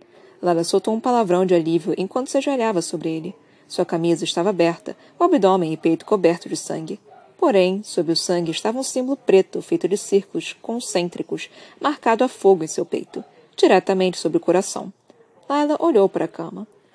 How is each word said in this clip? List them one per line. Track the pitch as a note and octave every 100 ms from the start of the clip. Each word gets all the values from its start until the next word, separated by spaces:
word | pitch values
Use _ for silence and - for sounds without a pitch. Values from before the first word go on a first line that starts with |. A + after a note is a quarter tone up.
| _ - - -
Layla | F3+ E3+
soltou | E3+ G3 A3
um | A3+
palavrão | B3+ B3 G3 F3 F#3
de |
alívio | F3 D#3+ E3 E3 D#3
enquanto | F#3 B3+ C4+
se | C4+
ajoelhava | C#4 C4+ A3 F#3
sobre | D#3+ E3 D#3+
ele. | D#3+ E3+ - _ _ _
Sua | - F3
camisa | E3+ E3+ E3
estava | E3+ - F#3
aberta, | F3+ E3+ E3+ - - - _
o |
abdômen | F4 D4 F#3+ F#3+ D#3+
e | D#3+
peito | E3 E3 -
coberto | G#3 E3+ E3+ -
de | D#3+
sangue. | - D#3+ D#3+ G3+ _ - _ _
Porém, | E4 G3 F3+ G3
sob | G#3+ - D#3+
o | D#3+
sangue | - F3 E3
estava | D#3 G#3+ B3
um |
símbolo | C4+ B3+ B3+ C#4
preto | - F#3+ F#3 -
feito | - E3 F3
de | G3+
círculos | - G3 - E3+ - -
concêntricos, | - A#3 - F#3 F3 - - D#3+ - - - -
marcado | C#4 D4 A#3+ A3+
a | B3+
fogo | - G3 F#3
em | D#3
seu | -
peito, | E3+ - - - - _ _ -
diretamente | E4+ F#3 - F#3+ F#3 F3
sobre | E3 E3
o |
coração. | - F3+ - - F#3+ - _ _ _ _ -
Layla | C#4+ D4 D4+
olhou | E4+ A3+ G3
para | E3+ D#3+
a |
cama. | - E3 F3+ G#3+ _ _